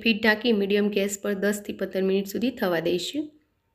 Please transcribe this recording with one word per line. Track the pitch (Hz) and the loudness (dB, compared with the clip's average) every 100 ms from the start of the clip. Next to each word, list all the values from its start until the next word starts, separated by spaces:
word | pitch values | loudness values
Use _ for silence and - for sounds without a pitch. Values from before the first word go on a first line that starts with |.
ફીટ | 233 214 | 0 2
ઢાંકી | 226 214 240 208 | 2 4 2 2
મીડિયમ | 196 208 208 202 | 2 2 2 0
ગેસ | 202 - | -2 -2
પર | 208 196 | -4 0
દસથી | 202 208 208 - | 0 -2 -6 -6
પંદર | 190 190 190 | -4 -2 0
મિનિટ | 196 196 | 0 -2
સુધી | 196 240 - | -4 -4 -2
થવા | 190 165 170 | 0 0 0
દઈશું. | 175 - 285 302 - _ _ _ | -2 -2 -6 -8 -14 _ _ _